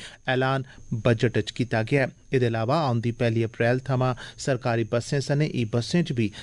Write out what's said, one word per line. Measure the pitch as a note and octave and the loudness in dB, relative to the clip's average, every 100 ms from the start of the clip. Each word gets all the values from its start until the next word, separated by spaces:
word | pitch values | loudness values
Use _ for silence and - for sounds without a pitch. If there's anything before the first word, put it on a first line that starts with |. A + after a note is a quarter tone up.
| - - - | -12 -10 -2
ऐलान | C3 C3 C3+ C3 - - A2+ | 0 2 0 -4 -14 -8 0
बजट | A#2+ A2+ A#2+ A2 | 2 4 2 0
च | - | -2
कीता | - A#2+ A2+ | -4 -2 0
गेआ | A2 C#3 | 0 0
ऐ। | C3 - - | 0 -4 -2
एह्दे | C3+ A#2+ | 0 2
अलावा | A2+ A2+ D#3 C#3+ | 0 0 0 2
औंदी | A#2 A#2 A#2 | 0 -2 0
पैह्ली | A#2 A2+ | 0 2
अप्रैल | A2 - A#2 B2+ | -2 0 2 2
थमां | C3 B2+ B2+ A#2+ - - | 0 0 0 -2 -10 -8
सरकारी | - B2 B2+ A#2 A2+ | -2 -2 0 0 0
बस्सें | A#2 - C#3+ | -2 0 -4
सने | C3 C#3+ D3+ | 0 0 0
ई | B2+ A2 | 0 0
बस्सें | A#2+ A#2 F3 | -2 0 0
च | E3 | 0
बी | B2 G#2+ - | 0 -2 -4